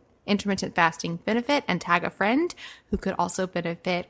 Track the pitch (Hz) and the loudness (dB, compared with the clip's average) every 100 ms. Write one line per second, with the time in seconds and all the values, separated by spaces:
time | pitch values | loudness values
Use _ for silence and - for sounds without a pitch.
0 | _ _ - 202 202 190 185 - 165 - | _ _ 0 0 2 -2 -2 2 2 2
1 | 170 170 - 226 240 285 - 175 - 175 | -6 -4 -2 -2 2 0 2 -2 2 0
2 | 170 - 196 262 349 - - - - 202 | 0 0 2 2 2 -2 -16 -16 -6 -2
3 | 196 180 175 - 185 180 170 170 180 175 | -2 0 0 0 -2 -2 -4 -4 -2 -2